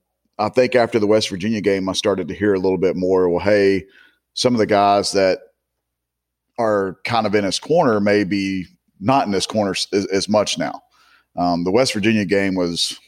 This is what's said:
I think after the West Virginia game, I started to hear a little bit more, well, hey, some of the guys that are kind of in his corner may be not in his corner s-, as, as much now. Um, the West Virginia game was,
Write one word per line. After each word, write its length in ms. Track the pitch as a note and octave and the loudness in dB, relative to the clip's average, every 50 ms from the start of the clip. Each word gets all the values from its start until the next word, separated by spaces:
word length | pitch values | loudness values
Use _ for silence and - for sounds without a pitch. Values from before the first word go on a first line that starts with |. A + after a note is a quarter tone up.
| _ _ _ _ _ _ _ - | _ _ _ _ _ _ _ -6
I 80 | G#2+ G#2+ | -6 -2
think 280 | - C3 B2+ B2 - | 0 0 0 2 2
after 220 | B2+ A#2 A2+ - A#2 | 0 0 2 0 -2
the 80 | G#2 | 2
West 240 | G2+ G#2+ A2 G#2 - | 2 2 2 0 -2
Virginia 300 | G2 F#2 E2+ A2 A2+ G#2+ | -6 -6 -4 -4 -4 -2
game, 280 | F2 G2+ G2 F#2+ F#2+ F#2 | 0 0 0 0 -2 -4
I 60 | F#2 | -4
started 340 | - - G#2+ G2 F#2+ F2+ D2+ | -2 -2 -2 -2 -2 -4 -8
to 60 | F#2 | -6
hear 200 | E2+ G2+ G#2 G2+ | -2 0 0 0
a 60 | F#2+ | 2
little 180 | F#2 F#2+ F#2 F2 | 0 0 0 2
bit 160 | F2+ F2 E2 | 0 0 0
more, 340 | F2+ F#2 F2+ F#2+ F#2 F#2 F2+ | 0 0 0 2 2 2 2
well, 160 | E2+ F2 E2+ | 0 0 0
hey, 420 | G2+ G#2+ G2+ G2+ G2 G2 F#2+ F2 - _ - _ _ _ _ _ _ _ | 2 2 4 4 4 2 2 -2 -8 _ -20 _ _ _ _ _ _ _
some 200 | - - B2+ B2 | -2 0 0 2
of 40 | A2+ | 2
the 80 | G#2 | 2
guys 460 | F#2+ G#2 G2+ G2+ G2+ G2+ G2+ F#2+ - - | 2 2 2 4 4 2 2 0 0 0
that 280 | G2 F#2+ F#2 F2+ - - _ _ _ _ _ _ _ _ _ _ _ _ _ _ _ _ _ _ _ _ _ _ - | 2 2 2 0 0 -6 _ _ _ _ _ _ _ _ _ _ _ _ _ _ _ _ _ _ _ _ _ _ -4
are 400 | A#2 A2 G#2+ G2+ G2 F#2+ F2 - _ | -2 0 0 0 0 -2 -6 -10 _
kind 220 | - A#2 A2+ A2 | -4 -2 -2 -2
of 80 | G#2 G2 | 2 0
in 100 | G#2+ G2+ | 2 0
his 140 | F#2+ F2+ - | 0 -4 -6
corner 400 | - - - F3 E3+ B2+ A2 G#2 | -4 0 0 2 2 2 2 2
may 240 | G2+ G#2 G2+ G#2 G#2 | 2 2 2 2 2
be 440 | F2 G2+ G2 F#2+ G2 G2 F#2+ F2+ - _ _ _ _ _ _ | 0 -2 -4 -2 -4 -4 -6 -8 -10 _ _ _ _ _ _
not 260 | F#2+ G#2+ C3 C#3 - | -2 0 0 0 0
in 60 | - G3 | 0 -2
his 140 | F#3+ - | -2 -2
corner 260 | - - A2 G#2 G2 F2+ | -2 -2 -2 -2 -2 -2
s-, 160 | - - - - | -4 -6 -2 -2
as, 140 | G#2 G2 | -2 -2
as 220 | - F#2+ G2 F2+ F#2 | 0 -2 -2 -2 2
much 280 | G#2 G#2+ G2+ - - | 0 0 0 0 -2
now. 260 | - D#2+ C#2 - - _ _ _ _ _ _ _ _ _ _ _ | -6 -6 -8 -8 -12 _ _ _ _ _ _ _ _ _ _ _
Um, 280 | - F2 F2 F2 E2+ F2 | -4 -2 0 0 0 0
the 80 | F#2 F#2 | 0 2
West 200 | A#2 C3+ B2+ - | 2 0 0 -2
Virginia 320 | A2 F#2+ A2 A2+ G#2+ G#2 | 0 0 2 2 2 0
game 300 | F2 G2 G2 G2 G2 F#2+ | 0 0 0 0 0 -2
was, 440 | F#2 F2+ F2 E2+ E2 - - - - _ | -2 -2 -2 -2 -4 -6 -6 -8 -12 _